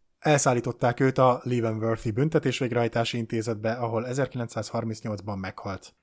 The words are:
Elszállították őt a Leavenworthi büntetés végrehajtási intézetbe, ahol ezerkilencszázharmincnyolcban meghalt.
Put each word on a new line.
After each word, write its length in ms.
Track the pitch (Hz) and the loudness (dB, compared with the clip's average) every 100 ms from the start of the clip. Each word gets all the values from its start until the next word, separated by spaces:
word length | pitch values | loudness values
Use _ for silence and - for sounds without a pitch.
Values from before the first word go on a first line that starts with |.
| _ _ | _ _
Elszállították 800 | 156 143 139 120 127 - 127 117 | 2 4 4 2 0 0 0 4
őt 180 | 135 131 | 4 6
a 240 | 127 123 | 4 4
Leavenworthi 680 | 123 123 113 110 113 113 117 | 0 0 0 0 -2 -2 -2
büntetés 480 | 107 156 165 135 - | 0 2 2 0 0
végrehajtási 580 | 123 120 117 117 117 120 | 0 0 0 0 -2 -4
intézetbe, 540 | 113 117 110 107 110 | -2 -2 -2 -2 -4
ahol 360 | 120 113 113 123 | -2 -2 -2 -2
ezerkilencszázharmincnyolcban 1300 | 135 131 123 117 113 104 117 113 107 110 101 101 98 | -2 -2 -4 -6 -6 -6 -4 -4 -6 -6 -6 -6 -6
meghalt. 560 | 95 - 101 92 - _ | -8 -8 -10 -10 -12 _